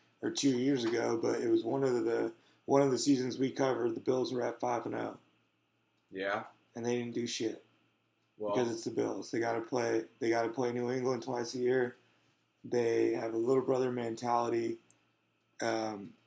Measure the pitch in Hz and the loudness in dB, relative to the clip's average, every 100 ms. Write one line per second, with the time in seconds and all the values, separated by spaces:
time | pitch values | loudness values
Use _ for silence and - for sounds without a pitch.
0 | _ - 120 - 143 123 131 139 113 117 | _ -8 -6 0 2 2 2 2 2 0
1 | 117 117 117 117 117 113 113 135 135 123 | 0 0 0 0 2 2 2 0 2 2
2 | 113 117 113 - _ _ - 139 139 123 | 2 0 -2 -6 _ _ 2 4 4 2
3 | 147 135 127 113 131 - 135 117 117 113 | 2 2 2 -2 -2 0 0 2 0 -2
4 | - 127 117 123 120 117 123 120 113 113 | 0 0 0 -2 -4 -2 -2 -2 -4 -6
5 | 110 - _ _ _ _ _ _ _ _ | -6 -10 _ _ _ _ _ _ _ _
6 | _ 95 98 107 120 - _ 120 117 120 | _ -6 -4 -4 -6 -18 _ -6 -2 -2
7 | 120 120 120 - 113 - - _ _ _ | -2 -4 -4 -2 -4 -4 -14 _ _ _
8 | _ _ _ - 107 113 120 113 127 113 | _ _ _ -8 -2 0 0 -2 -6 -2
9 | 113 107 - 123 117 117 113 127 117 113 | -2 -2 -4 -2 0 -2 -2 -2 2 0
10 | - - 117 117 117 117 123 120 120 131 | -2 -4 0 2 0 0 -2 0 -2 0
11 | 127 123 127 123 120 131 123 131 120 - | 0 -2 -4 -4 -4 0 2 2 2 -4
12 | _ _ _ _ _ _ - 123 117 113 | _ _ _ _ _ _ -2 2 4 4
13 | 113 113 117 113 117 135 127 131 127 123 | 2 2 -2 0 2 2 4 2 2 -2
14 | 117 113 123 120 117 117 113 117 _ - | -4 -4 0 2 2 0 -2 -6 _ -20
15 | _ _ _ _ _ - 117 113 110 104 | _ _ _ _ _ -4 -2 0 -2 -6
16 | 101 - | -12 -18